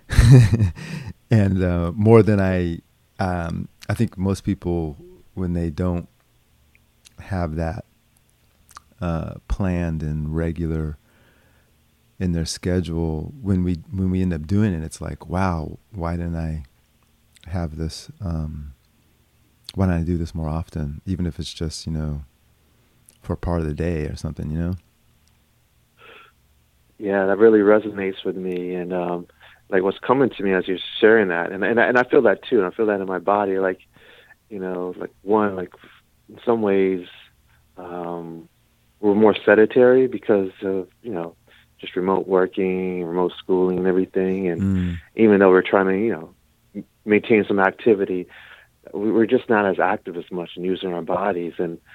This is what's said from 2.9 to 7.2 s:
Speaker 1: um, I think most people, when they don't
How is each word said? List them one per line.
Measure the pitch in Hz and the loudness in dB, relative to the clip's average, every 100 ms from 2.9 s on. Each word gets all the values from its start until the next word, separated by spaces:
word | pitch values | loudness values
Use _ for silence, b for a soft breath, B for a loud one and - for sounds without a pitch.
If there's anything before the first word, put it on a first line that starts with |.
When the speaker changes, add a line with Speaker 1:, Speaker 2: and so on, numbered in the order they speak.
| _ _ - | _ _ -6
Speaker 1:
um, | 95 90 82 87 90 _ - | -4 -2 -4 -6 -10 _ -6
I | |
think | 107 113 - | -2 -2 -2
most | 95 95 | -2 -2
people, | - 95 87 85 80 71 - - - | -2 -4 -2 -2 -4 -8 -18 -20 -16
when | - 90 | -8 -4
they | 87 85 | -2 -2
don't | 76 90 87 - _ _ _ _ _ _ _ _ _ - - | -2 -2 -2 -6 _ _ _ _ _ _ _ _ _ -20 -20